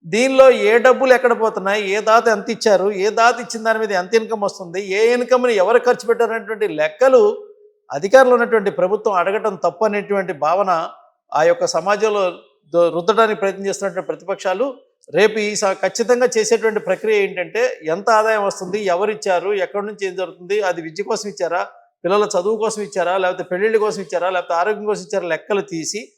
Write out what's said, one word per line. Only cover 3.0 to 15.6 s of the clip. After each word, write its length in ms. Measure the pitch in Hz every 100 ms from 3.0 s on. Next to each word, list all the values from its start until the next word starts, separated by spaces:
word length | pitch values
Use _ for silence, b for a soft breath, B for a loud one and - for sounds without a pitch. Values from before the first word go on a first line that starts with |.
| 202
దాత 300 | 208 233 233
ఇచ్చిన 220 | 233 226
దాని 160 | 220 220
మీద 140 | 220
ఎంత 220 | 190 180
ఇన్కమ్ 280 | 226 214 220
వస్తుంది, 500 | 202 - 175 180 202
ఏ 220 | 190 226
ఇన్కమ్ని 400 | 240 240 254 247
ఎవరు 240 | 214 185 240
ఖర్చు 280 | 240 247 -
పెట్టారనేటువంటి 640 | 226 233 226 202 220 208
లెక్కలు 800 | 156 156 - 262 254 208 240 - - - _ _
అధికారంలో 420 | 139 190 254 254
ఉన్నటువంటి 360 | 240 226 220 196
ప్రభుత్వం 440 | 180 180 208 214
అడగటం 440 | 185 170 208 208 185
తప్పు 200 | 175 170
అనేటువంటి 480 | 220 208 175 202 180
భావన 560 | 151 147 180 196 165 175 - _ _ _
ఆ 80 | 143
యొక్క 240 | 165 175 170
సమాజంలో 640 | 165 175 208 220 208 185 170 _ _ _
ద-, 200 | 170 170
రుద్దడానికి 460 | 165 175 208 220 202
ప్రయత్నం 260 | 196 185 196
చేస్తున్నటువంటి 400 | - 196 175 160
ప్రతిపక్షాలు 680 | 156 175 190 202 190 277 - _ _ _
రేపు 240 | 156 208 220
ఈ 160 | 208
స-, 100 | 208